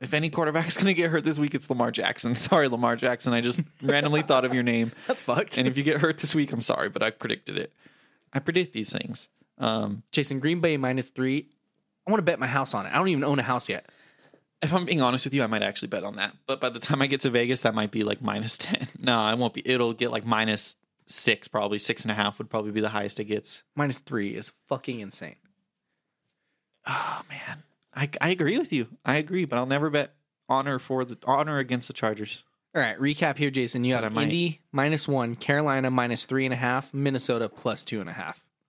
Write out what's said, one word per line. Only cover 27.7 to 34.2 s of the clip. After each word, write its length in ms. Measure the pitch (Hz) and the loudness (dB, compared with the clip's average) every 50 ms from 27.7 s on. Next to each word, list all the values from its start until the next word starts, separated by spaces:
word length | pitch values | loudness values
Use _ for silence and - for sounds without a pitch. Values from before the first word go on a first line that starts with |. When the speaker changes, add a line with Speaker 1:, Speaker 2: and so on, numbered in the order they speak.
| _ _ _ _ - | _ _ _ _ -6
Speaker 1:
I, 140 | 135 143 147 - - | -4 -4 -4 -2 -2
I 80 | 147 170 | 0 0
agree 280 | 185 180 156 151 220 | 0 2 0 0 2
with 140 | 277 320 - | 0 0 0
you. 160 | 165 131 113 - - - - | -2 -2 -2 -4 -8 -8 -2
I 100 | 120 135 | 0 0
agree, 280 | 151 151 151 185 185 170 | 0 0 -2 -2 -2 -2
but 120 | 131 120 | 0 0
I'll 80 | 120 127 | -2 0
never 240 | 131 135 143 151 156 | 0 0 0 0 2
bet 240 | 147 147 143 - _ _ _ _ _ _ _ - | 2 0 0 -2 _ _ _ _ _ _ _ 0
honor 300 | 127 135 135 143 135 127 | 0 0 0 0 -4 -4
for 240 | - - 131 127 127 | -4 -2 -2 -2 -2
the, 120 | 123 113 - - | -4 -6 -6 0
honor 320 | 123 139 139 151 156 147 139 | 2 2 2 2 0 0 -2
against 280 | 131 123 127 123 - | 0 0 -2 -2 -2
the 60 | - - | -4 -6
Chargers. 500 | - - 110 107 104 107 107 - - - _ _ _ _ _ - | -2 0 0 0 -2 -6 -8 -10 -12 -16 _ _ _ _ _ 0
Speaker 2:
All 60 | 160 | 0
right, 180 | 127 110 - - | 0 0 0 0
recap 380 | 135 143 147 - 175 151 131 | 0 0 2 2 0 0 2
here, 120 | 139 147 143 | 2 0 0
Jason. 340 | 135 135 123 113 - 123 120 | 2 0 0 0 0 0 2
You 120 | 127 127 | 2 2
Speaker 1:
But 80 | 120 113 | 2 0
Speaker 2:
have 80 | 107 | 0
Speaker 1:
I 40 | 107 | 0
might. 80 | 113 | 0